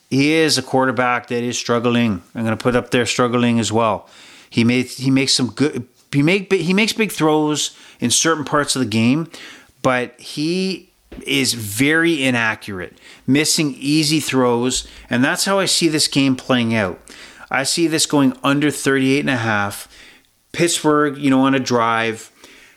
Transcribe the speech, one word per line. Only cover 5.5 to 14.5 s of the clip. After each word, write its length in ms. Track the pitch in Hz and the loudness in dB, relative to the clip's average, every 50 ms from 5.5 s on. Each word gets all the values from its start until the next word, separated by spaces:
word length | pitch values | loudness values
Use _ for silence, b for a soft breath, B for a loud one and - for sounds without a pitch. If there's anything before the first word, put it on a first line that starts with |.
good, 360 | 104 - 135 151 - 127 117 - _ _ _ _ | -2 0 0 0 -2 -4 -10 -12 _ _ _ _
he 100 | - 143 | 0 2
make, 300 | 143 160 190 208 190 - | 2 4 2 0 0 0
he 200 | 196 190 156 170 | -2 0 0 0
makes 200 | 185 202 226 214 | 2 2 2 0
big 180 | - - 220 180 | 0 -2 -2 -2
throws 640 | - - 151 156 151 156 151 151 151 143 - - B B B B B B | -2 0 0 2 2 2 2 0 -2 -2 -4 -6 B B B B B B
in 120 | 127 120 | -2 0
certain 340 | - - - 165 165 156 139 | 0 0 2 0 0 -2 -2
parts 320 | - - 147 143 - - | -2 -2 -2 0 0 -2
of 40 | 135 | -2
the 60 | 127 | -2
game, 420 | 104 104 113 113 120 131 160 165 B B B B B B B B B B _ | 0 0 2 2 2 2 2 -2 B B B B B B B B B B _
but 360 | - 131 127 123 123 120 - - | 0 0 0 0 -2 -6 -10 -16
he 720 | - - - 147 147 160 175 185 185 190 190 - - _ _ _ _ _ - - - | -18 -12 -6 -4 -2 -2 -2 -2 -2 -2 -4 -6 -12 _ _ _ _ _ -20 -12 -6
is 280 | - 135 139 131 - 117 | -2 -2 0 0 -2 -2
very 680 | 120 110 101 101 110 135 143 156 165 165 170 165 143 | -4 -8 -6 -2 0 2 2 2 2 2 2 0 0
inaccurate, 760 | 135 131 123 117 113 110 107 - - - 101 92 87 - - B B B B B B | 0 0 0 2 0 -2 -2 -4 -8 -12 -10 -10 -10 -12 -14 B B B B B B
missing 480 | - 131 147 156 147 - - 156 143 127 - | 0 2 2 2 2 0 0 0 -2 -4 -4
easy 420 | 127 139 151 160 156 143 160 151 | -2 0 0 2 2 2 0 -2
throws, 640 | 131 - 131 131 127 123 | -2 0 0 2 2 2